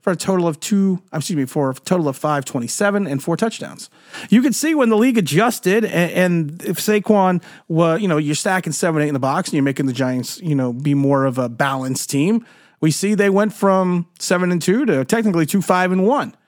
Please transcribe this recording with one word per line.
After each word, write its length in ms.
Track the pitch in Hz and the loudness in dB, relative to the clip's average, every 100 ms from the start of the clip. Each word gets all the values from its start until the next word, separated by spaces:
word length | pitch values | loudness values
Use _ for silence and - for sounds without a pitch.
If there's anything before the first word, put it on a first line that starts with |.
for 100 | - | -2
a 40 | 170 | -2
total 320 | - 185 170 | 0 0 0
of 120 | 151 | -2
two, 420 | - 202 196 180 _ | -2 0 2 0 _
excuse 240 | 160 - 156 | -8 -4 -4
me, 100 | 127 | -2
for 260 | 156 135 | -2 -2
a 20 | |
total 340 | 127 - 185 147 | -4 -2 0 0
of 80 | 131 | -2
five 300 | 151 147 135 | -2 -2 -4
twenty-seven 640 | 131 117 - 202 202 180 | -6 -6 -2 0 0 -2
and 160 | 135 | -4
four 120 | - 165 | -4 -2
touchdowns. 540 | 226 - 67 - - _ - - - | -2 -4 -14 -14 -20 _ -20 -18 2
You 140 | 220 | 4
could 100 | 262 | 4
see 220 | - 302 302 | 0 0 2
when 140 | 233 | 2
the 80 | 214 | 4
league 200 | 254 226 | 4 2
adjusted 680 | 156 147 233 - 180 208 | 2 2 2 0 0 0
and, 280 | 214 165 175 | 0 0 0
and 520 | - 180 170 147 165 | 2 2 2 -2 -6
if 140 | - 175 | -6 -4
Saquon 640 | - 208 190 208 185 180 - - - | 0 0 2 2 4 0 -6 -20 -4
wa-, 280 | 165 165 220 | 0 2 2
you 120 | 202 | 0
know, 100 | 156 | 0
you're 180 | 147 147 | 0 -2
stacking 360 | 202 185 170 | 0 -2 -2
seven, 300 | 143 175 160 | -2 0 0
eight 60 | 151 | 0
in 80 | 139 | 0
the 40 | |
box 300 | 131 156 185 | -2 -2 -2
and 60 | 151 | 0
you're 80 | |
making 240 | 139 135 135 | 0 0 -4
the 60 | |
Giants, 460 | 117 131 127 113 - | -2 -2 -2 -6 -8
you 120 | 175 | -2
know, 200 | 139 127 | -2 -2
be 200 | 120 147 | -4 -2
more 320 | 139 139 139 135 | 0 2 2 2
of 140 | 123 | -2
a 100 | 123 | -4
balanced 640 | 117 139 135 131 131 - | -2 -2 -2 -4 -6 -4
team. 340 | 143 165 226 - - _ _ | -2 0 0 -4 -20 _ _
We 100 | 156 | -2
see 240 | 151 196 208 | 0 0 2
they 160 | 202 | 2
went 200 | 190 214 | 2 0
from 540 | - 196 190 185 175 170 _ | 0 2 2 2 0 -4 _
seven 320 | - 180 180 | -2 0 2
and 100 | 180 | 0
two 240 | 165 214 277 | 2 2 2
to 200 | 135 131 | 0 0
technically 420 | 233 220 170 160 | 0 2 2 2
two, 160 | 202 | 0
five, 280 | - 185 185 | 2 2 2
and 140 | 185 190 | 2 2
one. 300 | 277 226 _ | 2 -2 _